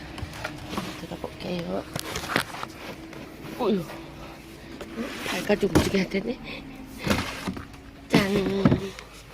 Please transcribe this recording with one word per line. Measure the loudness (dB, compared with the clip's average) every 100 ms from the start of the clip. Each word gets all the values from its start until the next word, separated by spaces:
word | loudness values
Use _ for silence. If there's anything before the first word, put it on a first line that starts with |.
| -10 -8 -8 -6 -8 -8 -6 -4 -4 -8
들어볼게요. | -8 -6 -6 -6 -4 -2 -2 -2 -4 -6 -4 -4 0 -2 -2 -6 -8 -10 -10 -10 -12 -12 -12 -12 -8 0
어휴, | 4 4 2 -8 -12 -12 -14 -14 -14 -14 -14 -12 -8 -6 -6 -4 -4
발까지 | 0 2 4 6
움직여야 | 6 6 4 4
되네. | 2 0 -4 -6 -10 -10 -12 -12 -2 2 2 0 -4 -6 -6 -8 -14 -16 -16 6
짠! | 6 8 6 4 8 8 8 2 -8 -14 -16 -16